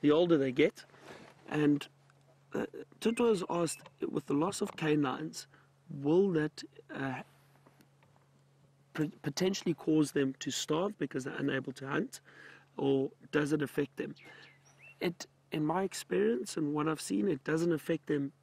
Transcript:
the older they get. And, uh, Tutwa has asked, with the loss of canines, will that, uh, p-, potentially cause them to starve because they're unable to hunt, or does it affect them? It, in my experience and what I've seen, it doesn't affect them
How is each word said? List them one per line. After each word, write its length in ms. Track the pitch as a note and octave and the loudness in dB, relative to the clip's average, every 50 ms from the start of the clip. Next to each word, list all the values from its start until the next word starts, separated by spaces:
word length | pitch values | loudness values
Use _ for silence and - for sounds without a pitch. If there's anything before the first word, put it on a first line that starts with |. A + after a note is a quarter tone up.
| - | 6
the 100 | C#3+ D3 | 6 6
older 260 | D#3 F3+ F3 E3+ D3+ | 6 6 6 4 4
they 140 | C3+ C3+ B2 | 4 0 2
get. 320 | B2+ C#3+ F3 - - - - - - - - - - - - - - - - | 4 2 2 2 -2 -20 -20 -20 -20 -20 -20 -20 -20 -20 -20 -20 -20 -14 -6
And, 380 | - D3+ D3+ D3 D3 C#3+ - - _ _ _ _ - _ _ _ - _ _ _ - | -2 2 4 4 4 2 0 -8 _ _ _ _ -20 _ _ _ -20 _ _ _ -4
uh, 120 | - A2+ - - - - _ - - | -4 -4 -4 -6 -12 -16 _ -16 -2
Tutwa 300 | - G#3+ A#3 A#3 A#3+ A#3 | -2 -2 2 4 4 4
has 120 | A3 F3+ - - | 4 2 2 -2
asked, 380 | - F3 E3+ D#3 - - - - _ _ - - | 0 0 0 0 -2 -6 -12 -20 _ _ -6 -2
with 180 | - - - | -2 -4 -2
the 80 | - C#3+ | 0 0
loss 260 | C#3+ D#3 F#3 G3+ - | 2 2 0 0 -2
of 160 | G#3+ G3+ - | -4 -4 -4
canines, 720 | - D#3+ D#3 D3+ D3+ C#3+ C3+ B2+ - D#3 E3 E3+ - - _ _ - _ _ _ _ _ - | -4 0 2 2 2 2 0 -2 -4 -6 -8 -10 -12 -16 _ _ -20 _ _ _ _ _ -14
will 400 | D#3 C#3+ C#3 C#3+ D#3+ F3+ G3 G3+ | -10 -4 0 2 4 4 4 4
that, 320 | F3 D#3 D3+ D#3 _ - - - _ - - _ D#4+ | 4 2 0 0 _ -8 -18 -18 _ -20 -18 _ -8
uh, 280 | - C#3 C3+ B2+ C3 - - _ _ _ _ _ _ _ - _ _ - _ _ _ _ _ _ _ _ _ _ _ _ _ _ _ _ _ _ _ _ _ _ | -6 -6 -4 -6 -6 -10 -16 _ _ _ _ _ _ _ -20 _ _ -20 _ _ _ _ _ _ _ _ _ _ _ _ _ _ _ _ _ _ _ _ _ _
p-, 160 | - D#3 D3+ - - - | -2 -2 -2 -2 -6 -8
potentially 520 | D3 C#3 - F3+ F#3+ G3 - - F3+ D#3+ | -6 -2 0 0 0 0 0 0 -2 -2
cause 380 | - - - D#3 D#3 D3+ C#3 - | -2 0 2 4 4 4 4 2
them 220 | C#3+ C#3 C3+ C3+ - | 0 0 0 -2 -4
to 120 | - D3 B2+ | -8 -6 -4
starve 440 | - - - D3+ D#3 F3+ G#3 G#3+ _ | -6 -2 -2 0 0 0 -2 -2 _
because 260 | D3+ C3+ - D3 B2+ | -6 -4 -4 -6 -6
they're 100 | D3 D3+ | -6 -6
unable 360 | - C#3 C#3 C#3 C3+ C3 C#3 C3 | -4 -2 0 0 -2 -4 -4 -10
to 160 | - C3+ C3+ | -10 -8 -4
hunt, 320 | C#3+ D3+ G#3 C4+ - - _ - - - - - - - - _ _ | -2 -2 -2 -4 -8 -16 _ -20 -20 -20 -20 -20 -20 -20 -20 _ _
or 340 | - - C#3 C#3 C3+ C3+ C#3 - _ - - - | -4 0 2 2 2 0 -2 -6 _ -20 -4 -2
does 200 | D3+ D3+ C#3+ D3+ | -2 0 2 0
it 100 | D3+ D3 | 0 -2
affect 340 | C3 - - C#3+ - _ | -2 -2 -2 -4 -4 _
them? 180 | - - - - - - - - - - - - _ _ _ _ _ - - - _ | -8 -8 -8 -8 -14 -18 -20 -20 -20 -20 -20 -20 _ _ _ _ _ -20 -20 -12 _
It, 260 | - F3 E3+ _ - - _ _ _ _ | -4 -4 -4 _ -12 -16 _ _ _ _
in 160 | - D#3+ D3+ | -4 -2 0
my 160 | D3+ D#3+ F3+ G3 | 0 2 0 0
experience 760 | F#3+ - - - _ F3+ F3+ G3+ A3 A#3 F#4 F#4 - - | -2 -4 -8 -8 _ 0 2 2 2 2 0 -2 -6 -4
and 160 | - D#3 C#3+ D3 | -4 -2 -2 0
what 160 | D3+ D3 D#3 | 0 0 0
I've 120 | D#3 D3+ | -2 -2
seen, 280 | - - F#3+ G3 G#3 G3+ | -4 -4 -2 0 2 0
it 140 | E3 C3+ _ | 0 -2 _
doesn't 300 | - D#3 D#3+ E3+ F3 E3+ | -2 0 2 2 2 0
affect 340 | D3+ - - E3 D#3 _ | 0 0 -2 -2 -2 _
them 240 | - D3+ D3 C#3 C#3 - _ | -2 0 0 0 -4 -6 _